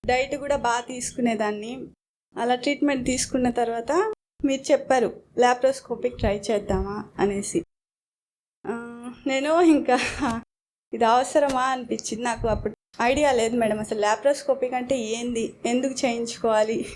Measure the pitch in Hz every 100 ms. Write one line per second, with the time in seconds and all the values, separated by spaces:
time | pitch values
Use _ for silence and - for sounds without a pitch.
0 | - 254 269 277 277 285 240 233 240 254
1 | 247 - 240 220 208 208 220 262 - _
2 | _ _ _ - 233 247 247 285 285 269
3 | 247 262 - 262 247 240 233 233 233 311
4 | 440 427 _ _ 277 269 - 311 269 262
5 | 220 - - - 247 247 262 262 - 233
6 | 247 247 220 208 - 214 202 190 190 208
7 | 214 - 196 202 202 - - _ _ _
8 | _ _ _ _ _ _ - 233 233 233
9 | 240 240 - 269 285 320 349 294 240 247
10 | - - 247 233 - _ _ _ _ 226
11 | 226 247 262 311 285 254 262 262 240 220
12 | - 220 240 226 226 208 - - _ -
13 | 233 269 294 254 233 240 226 214 214 220
14 | 208 226 277 285 - 269 254 254 247 269
15 | 214 226 240 233 220 - 233 247 262 262
16 | 254 233 233 - 226 214 220 226 -